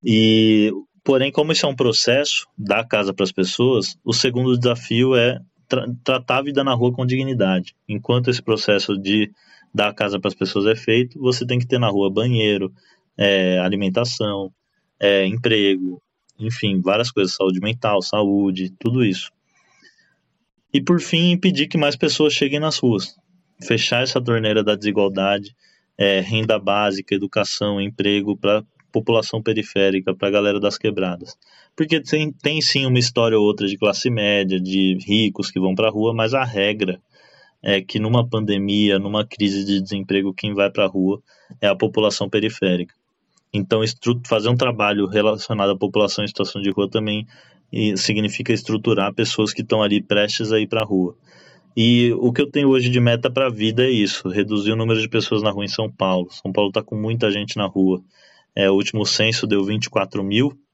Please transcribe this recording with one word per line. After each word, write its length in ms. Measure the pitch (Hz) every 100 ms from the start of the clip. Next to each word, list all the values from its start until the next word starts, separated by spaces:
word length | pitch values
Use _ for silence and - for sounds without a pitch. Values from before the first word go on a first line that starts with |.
E, 680 | - 110 110 110 110 107 107 98 - _
porém, 260 | - 135 135
como 220 | 135 151
isso 140 | 165 156
é 20 |
um 80 | 127
processo, 680 | 127 113 - 127 143 - - -
dar 300 | 101 101 117
casa 260 | 107 98
pras 200 | 95 95
pessoas, 640 | - 92 - 123 123 92 -
o 80 | -
segundo 460 | 117 135 123 127 123
desafio 560 | 123 120 - 117 127
é 260 | 127 120 127 - _ _
tra-, 180 | 127 123 123
tratar 360 | - 127 123 127
a 40 |
vida 220 | 139 139
na 100 | 135
rua 180 | 123 123
com 140 | 123 127
dignidade. 680 | 131 135 127 95 92 92 _ -
Enquanto 400 | 104 - 120 120
esse 140 | -
processo 560 | - 110 - 101 - 101
de 320 | 95 107 104 _ _ _ _
dar 200 | 110 113
casa 240 | - 104 101
pras 160 | 98
pessoas 320 | - 98 107 101
é 80 |
feito, 460 | 113 - 113 123 -
você 260 | 127 123 123
tem 120 | 123
que 80 | 120
ter 120 | 127
na 100 | 117
rua 220 | 98 98
banheiro, 600 | 98 120 120 107 101 95 - _ _ _ -
é, 420 | 101 98 92 92
alimentação, 920 | 92 101 98 95 120 - 107 101 95 _ _ _ _ _
é, 260 | 101 98
emprego, 760 | 95 113 117 110 98 95 92 90 _ _ _ _
enfim, 420 | 110 117 107 95
várias 300 | 92 104 120
coisas, 240 | - 95
saúde 260 | - 95 92
mental, 420 | 101 120 113 101
saúde, 680 | 95 104 104 101 98 92 92 -
tudo 260 | 117 127
isso. 260 | 113 92 - _ _ _ _ _ - _ _ _ _ _ _ _ _
E, 60 | 143
por 200 | - 175
fim, 300 | - 165 175
impedir 380 | 175 185 143 151
que 100 | 165
mais 160 | 143
pessoas 380 | 143 151 - 151
cheguem 260 | 147 143 143
nas 200 | 156 147
ruas. 380 | 127 104 - - _ _ _ _
Fechar 400 | - 117 - 120
essa 180 | 131 135
torneira 440 | 120 113 110 107
da 100 | 107
desigualdade, 800 | 104 107 104 98 95 98 101 101 _ _ _ _ -
é, 240 | 101 95
renda 380 | 92 110 110 107
básica, 560 | 98 101 104 98 95
educação, 680 | 101 98 - 101 - 104 101
emprego 560 | 98 101 101 101 101 101
pra 280 | 101 107 110 _ _
população 520 | 117 107 113 107 113
periférica, 720 | 110 107 104 98 98 98 95
pra 160 | 95 101
galera 300 | 101 104 101
das 160 | 101 -
quebradas. 600 | 110 98 92 87 87 - _ _ _
Porque 260 | - 156 160
tem, 300 | 135 151 151
tem 300 | 143 147 156
sim 240 | 147 139
uma 140 | 131 123
história 400 | 120 - 117 110
ou 60 |
outra 220 | 104 104 101
de 120 | 98
classe 320 | 104 98 127
média, 500 | 117 104 101 95 92
de 380 | 92 95 95 92 98
ricos 440 | 107 107 - 98
que 100 | -
vão 140 | 95
pra 140 | 95 110
rua, 240 | 104 110
mas 220 | 113 110
a 100 | 135
regra 560 | 131 107 101 104 92 90 _ _ _ _ _ _
é 180 | 104 98
que 180 | 95 -
numa 300 | 110 120 120
pandemia, 720 | 113 104 101 98 104 104 95
numa 260 | 101 107
crise 400 | 107 - 104 98
de 160 | 101 101
desemprego, 540 | 95 101 95 98 98
quem 180 | 92 107
vai 180 | 101 101
pra 160 | 101 98
rua 360 | 98 92 104 _ _ _ -
é 80 | 104
a 80 | 95
população 520 | 110 98 107 - 101
periférica. 680 | 107 110 - 95 90 87 _ _ _ _ _ _
Então, 320 | 107 101 113
estru-, 380 | 110 117 117 120 120
fazer 220 | 110 107
um 80 | 123
trabalho 500 | 127 113 104 104 98
relacionado 640 | 104 107 107 - 107 101
à 60 | 98
população 480 | 101 107 101 -
em 40 | 101
situação 340 | - 98 101
de 80 | 98
rua 180 | 98 98
também 380 | 113 107 104 110 - _ _ _
e 260 | - 107 95
significa 560 | - 107 104 - 120
estruturar 600 | 113 - 110 110 101 98
pessoas 380 | 101 113 - 107
que 100 | -
estão 200 | 120 110
ali 200 | 104 104
prestes 500 | 98 104 104 - 107
a 60 | 110
ir 80 | 104
pra 180 | 113
rua. 320 | 104 95 90 - _ - - _ _ -
E 360 | 113 120 120 117
o 140 | 123
que 80 | 123
eu 100 | 143
tenho 180 | 147 139
hoje 220 | 131 123
de 100 | 123
meta 300 | 120 117 131
pra 180 | 127 135
vida 360 | 113 110 113
é 60 | 131
isso: 380 | 120 101 - 95
reduzir 440 | 95 101 107 101
o 40 | 113
número 240 | 113 113
de 80 | 117
pessoas 340 | 117 - 110
na 80 | 107
rua 140 | 101
em 40 | 101
São 220 | - 110
Paulo. 380 | - 95 92 90
São 220 | - 101
Paulo 180 | 98 101
tá 120 | 104
com 140 | 104 110
muita 340 | 110 117 113
gente 260 | 101 101 -
na 100 | 101
rua. 360 | 95 95 92 - _ _ _ _
É, 160 | - 98
o 40 |
último 320 | 98 104 107 101
censo 400 | - 110 117 120
deu 180 | 101
vinte 220 | 98 110 -
e 40 |
quatro 320 | 107 95 104
mil 300 | 98 107 139 131 _